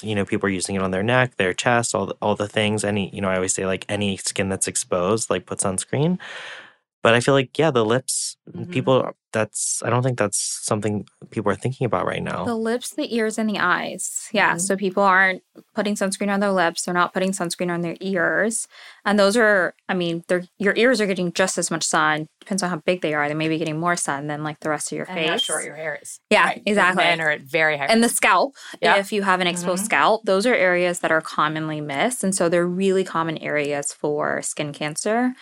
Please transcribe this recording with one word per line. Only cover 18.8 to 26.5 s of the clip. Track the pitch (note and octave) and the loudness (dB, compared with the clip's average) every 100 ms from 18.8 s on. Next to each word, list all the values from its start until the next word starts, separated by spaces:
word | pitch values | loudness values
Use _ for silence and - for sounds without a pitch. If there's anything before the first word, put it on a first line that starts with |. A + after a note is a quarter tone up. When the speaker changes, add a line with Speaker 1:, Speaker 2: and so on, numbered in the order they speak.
| - - G3+ | -20 -6 0
Speaker 3:
And | G#3 | 4
those | G3 A3 | 4 6
are, | A3 G3+ E3+ - - | 6 4 2 -2 -4
I | F#3+ | -2
mean, | E3+ E3+ - | -2 -4 -2
they're, | F3+ F3+ - | -2 -2 -2
your | G3+ G3 | 0 4
ears | A#3 A#3+ | 4 4
are | G3+ | 2
getting | F#3 F3 | 0 0
just | - F#3+ - | 0 0 0
as | F3 | -2
much | E3 | -2
sun. | - E3+ D3+ D3+ D#3 _ | 0 2 2 0 -4 _
Depends | - F#3+ | -6 -4
on | F3+ | -2
how | E3+ | -2
big | E3 F3+ | -2 -2
they | E3 | 0
are. | D3+ D3 | 0 0
They | |
may | D3+ D#3+ | 0 -2
be | D#3+ | -2
getting | D#3+ D#3 | -2 -2
more | F3 F3 | -2 -2
sun | - C#3+ D3 | -2 -4 -6
than, | D3 D3+ | -6 -8
like, | D3 | -6
the | E3 | -4
rest | D3 - | -4 -4
of | D3+ | -8
your | D3+ | -6
Speaker 2:
And | - | -4
how | D#3+ | -2
Speaker 3:
face. | - | -2
Speaker 2:
short | - D#3 - | -2 -4 -6
your | D3 | -10
hair | D#3 C#3+ | -10 -10
is. | - - - | -12 -18 2
Speaker 3:
Yeah, | G#3 | 4
Speaker 2:
Right. | F3+ | 4